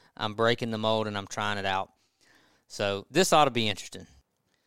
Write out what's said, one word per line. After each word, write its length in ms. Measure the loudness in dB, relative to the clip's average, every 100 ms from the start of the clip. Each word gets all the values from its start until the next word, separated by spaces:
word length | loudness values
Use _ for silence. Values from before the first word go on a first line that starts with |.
| _ -8
I'm 180 | -6
breaking 360 | 0 2 2 -2
the 80 | -2
mold 280 | 0 0 0
and 80 | -6
I'm 80 | -8
trying 320 | -6 -4 -2
it 80 | -2
out. 240 | -2 -4 _ _ _ _ _ _ _ _
So 380 | -4 -2 -2 -2
this 220 | 0 4
ought 140 | 6 6
to 40 |
be 180 | 2 -2
interesting. 380 | -4 -8 -16 -18 -20 _ _ _ _